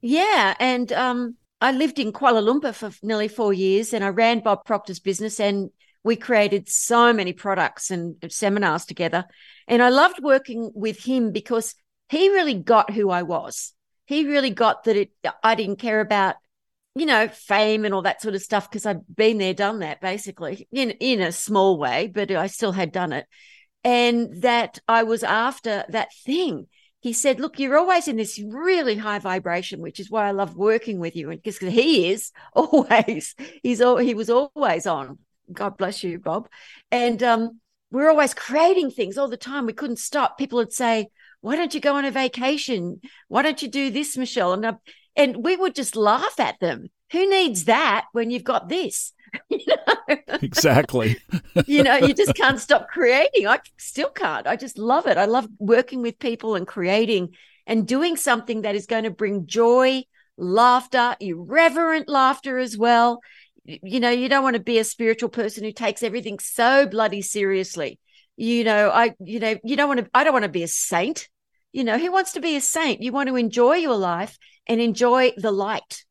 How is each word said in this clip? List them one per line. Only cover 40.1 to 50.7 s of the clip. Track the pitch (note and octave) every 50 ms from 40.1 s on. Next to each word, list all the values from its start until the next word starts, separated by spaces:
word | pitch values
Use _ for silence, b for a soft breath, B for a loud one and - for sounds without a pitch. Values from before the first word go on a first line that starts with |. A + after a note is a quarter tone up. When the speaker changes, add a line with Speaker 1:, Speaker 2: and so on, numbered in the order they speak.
| - D4 C4+ - - -
Speaker 1:
People | C#4 C4+ - A#3+
would | A#3 A3+ -
say, | - B3+ A#3 A3+ A3 G#3 G3 b b b b b b
"Why | - - C4+
don't | D#4 F4 D4+ -
you | D#4
go | - C#4+ C#4
on | C#4+ C#4
a | C#4
vacation? | A3 C4+ C4+ B3+ B3+ B3 B3 C4 D4 D4 - - B3 G3 E3+ F3 F3+ F3+ B C4+ B B B B
Why | - A3+ C4+
don't | D#4 D4+ -
you | - B3
do | G#3 C#4 C#4 C4+
this, | G3+ C4+ D4+ D4 - B3+
Michelle?" | B3+ A#3+ - B3 F#3+ F3 F3+
And | F#3 G#3+
I, | A3+ A3+ - b b b b b b _
and | - D4 C4 A#3+ - A3+
we | E4+ F#4
would | F4 F#4+ F#4 -
just | - C4 - -
laugh | - G#3+ G#3 G#3+ B3+ D#4+ A4 - -
at | E4+ - - _
them. | - E3+ C#3 A2+ D3+ - _ _ _ _
"Who | - E4 F#4 G4
needs | G4 F#4+ F#4 D#4+ A3+ F#3 D#3
that | D#3 A3+ B3+ D#4+ C#4 G3+ A3+ - -
when | _ A#3 A#3 A3+
you've | A#3+ A#3 -
got | - C4 G3 - F3
this?" | D4+ F4+ F4+ B3 - - - - _ _
<laughs> | _ _ - - - _
You | - - - -
know? | - - - - - - - - D4 D4 - - - -
Speaker 2:
Exactly. | - - F3+ - - D#3